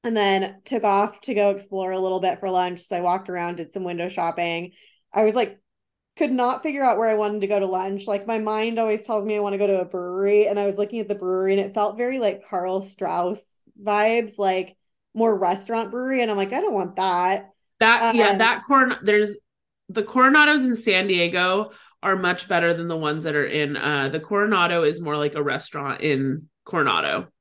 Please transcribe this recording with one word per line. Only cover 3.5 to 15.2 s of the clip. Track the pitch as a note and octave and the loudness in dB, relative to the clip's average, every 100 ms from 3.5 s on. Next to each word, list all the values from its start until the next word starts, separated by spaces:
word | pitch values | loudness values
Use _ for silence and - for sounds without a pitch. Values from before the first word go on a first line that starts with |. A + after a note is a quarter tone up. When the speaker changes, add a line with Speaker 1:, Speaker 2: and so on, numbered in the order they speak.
| F3 | -6
Speaker 1:
did | D#3 | -10
some | - | -8
window | F#3 E3+ F3 | -8 -6 -6
shopping. | F#3+ E3+ E3 E3+ E3+ F3+ _ _ _ _ | -4 -4 -2 -4 -4 -8 _ _ _ _
I | - | 0
was | G#3+ | 2
like, | A3+ G3+ - _ _ _ _ _ - | 2 -2 -6 _ _ _ _ _ -4
could | D4 | -2
not | B3+ B3 B3+ | 2 0 0
figure | D#4 C#4+ | -4 0
out | C4 G#3 | 0 2
where | A3+ | 2
I | |
wanted | G#3+ G#3 G#3 | 2 0 -2
to | G3 | -2
go | G#3 | 0
to | G3 | 0
lunch. | F#3 F#3+ G3 G3 | -2 -4 -6 -4
Like, | G3+ G3+ | -4 -2
my | A3+ | -4
mind | G#3+ G#3+ A3 A3+ | -2 -2 -2 0
always | A3 G#3+ A3 | 0 -2 -2
tells | G#3+ | -4
me | G3+ G#3 | -2 -2
I | |
wanna | G3+ G3 | -2 0
go | G3+ | 0
to | F#3+ | 0
a | F3+ | -2
brewery. | F#3+ F3+ F#3 G3 G#3 G#3 | -6 -8 -2 2 4 4
And | G#3 | 2
I | G3+ | -2
was | G3 | -2
looking | G#3 A#3 | -4 -4
at | G3+ | -6
the | |
brewery | G3+ F#3 F#3 F#3+ | -4 -2 0 2
and | G3 | 0
it | G3+ | 0
felt | G3 G#3 G#3+ | -2 -2 -2
very, | A#3+ C4 | -4 0
like, | A3 G3 - | -2 -2 -6
Karl | F#3+ F3+ F#3+ | -6 -2 -4
Strauss | F#3+ - F3+ E3+ F3 G#3 - - _ _ | -6 -8 -4 -2 -2 -4 -12 -20 _ _
vibes, | G3+ G#3 G#3+ A#3 A3 G3 | -2 0 2 2 -2 -2
like, | G3 F#3 F#3+ _ _ _ _ | -2 0 -4 _ _ _ _
more | A3 | 0